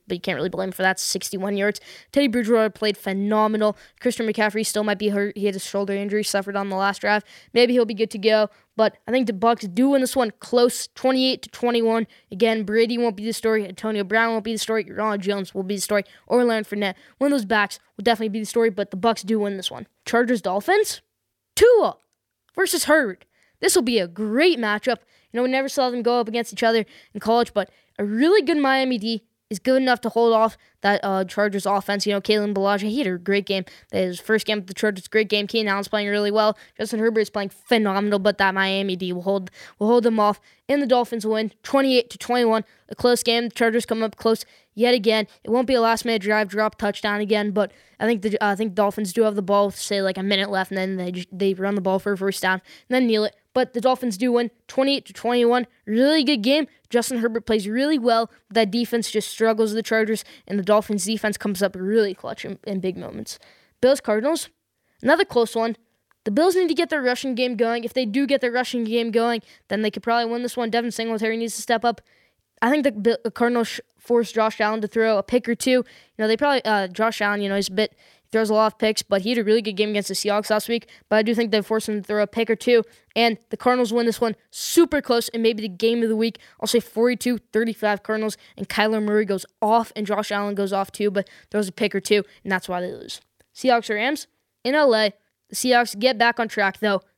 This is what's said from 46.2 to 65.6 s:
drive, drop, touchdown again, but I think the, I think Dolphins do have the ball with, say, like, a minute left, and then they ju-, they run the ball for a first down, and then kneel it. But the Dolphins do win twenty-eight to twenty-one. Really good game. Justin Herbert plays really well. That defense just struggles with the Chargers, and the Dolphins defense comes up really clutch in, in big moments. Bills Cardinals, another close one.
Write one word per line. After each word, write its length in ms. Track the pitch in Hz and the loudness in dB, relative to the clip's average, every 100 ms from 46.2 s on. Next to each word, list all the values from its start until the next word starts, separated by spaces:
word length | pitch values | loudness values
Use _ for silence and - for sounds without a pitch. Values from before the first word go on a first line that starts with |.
drive, 260 | 196 214 208 | 0 0 0
drop, 300 | 202 214 - | -2 -2 -2
touchdown 420 | 208 202 214 208 | -4 -2 -4 -2
again, 320 | 208 214 208 | 0 0 0
but 220 | 202 196 _ _ - | 0 -2 _ _ -4
I 60 | 220 | -2
think 160 | 233 | 0
the, 200 | 208 196 | 0 0
I 140 | 208 196 | 0 0
think 180 | 220 | -2
Dolphins 380 | 185 202 208 202 | 0 0 0 -4
do 120 | 202 | 0
have 120 | 220 208 | 0 0
the 60 | |
ball 240 | 185 202 202 | 0 2 2
with, 100 | - | -2
say, 260 | - 202 | -4 -2
like, 160 | 190 190 | -2 -2
a 60 | |
minute 260 | 190 196 208 | 0 0 0
left, 220 | 190 185 | -2 -2
and 60 | 196 | -4
then 180 | 190 190 | -4 -4
they 160 | 180 | -6
ju-, 140 | 180 180 | -8 -8
they 240 | 185 196 | -2 -2
run 220 | 185 196 202 | 0 -2 -2
the 60 | |
ball 180 | 185 190 | 0 0
for 140 | 202 | 0
a 40 | 196 | -2
first 240 | 196 190 | -2 -2
down, 200 | 185 185 - - - | -2 -2 -6 -18 -2
and 80 | 254 | 0
then 100 | 240 | 2
kneel 200 | 214 214 | 2 0
it. 100 | - _ | -4 _
But 200 | 262 254 | -2 -2
the 80 | 233 | 0
Dolphins 360 | 247 254 247 185 | 0 0 -2 -2
do 140 | 254 | 0
win 180 | 240 233 - - | 2 0 -6 -10
twenty-eight 360 | - 269 277 - | -2 0 0 -4
to 60 | |
twenty-one. 540 | 196 226 247 233 247 247 _ - | -8 -2 2 4 2 0 _ -4
Really 380 | 220 277 320 | 2 4 4
good 180 | 262 285 | 2 2
game. 260 | 208 294 285 _ _ | 2 2 0 _ _
Justin 280 | 240 226 247 | -2 -2 -2
Herbert 280 | 226 226 - | -2 -2 -2
plays 220 | 220 196 | -2 0
really 320 | 233 285 311 | -2 0 2
well. 320 | 233 226 226 _ - | 2 2 0 _ -4
That 220 | 214 214 | 0 2
defense 400 | 226 233 233 208 | 0 -2 -2 -2
just 160 | 214 - | -4 -4
struggles 440 | - 226 220 220 | 0 0 2 0
with 40 | 220 | -2
the 80 | |
Chargers, 400 | - 220 214 220 - - - | -2 0 0 -2 -6 -18 -6
and 100 | 202 | -4
the 60 | |
Dolphins 400 | 185 214 - 208 | 2 2 2 -4
defense 340 | 185 220 214 208 | -4 -4 -4 -4
comes 240 | 208 185 | -4 -2
up 140 | 196 185 | -4 -2
really 380 | 185 226 202 | -2 0 0
clutch 320 | 185 - - - | -2 -10 -10 -10
in, 140 | 196 - | -12 -8
in 140 | 190 | -6
big 160 | 185 180 | -6 -6
moments. 440 | 170 - - - _ _ _ _ | -10 -12 -14 -16 _ _ _ _
Bills 180 | 254 277 | 2 2
Cardinals, 480 | - 214 262 320 - _ _ _ _ _ | 0 0 0 -2 -6 _ _ _ _ _
another 240 | 233 320 - | 2 2 2
close 280 | 240 226 | 0 0
one. 220 | 233 | -2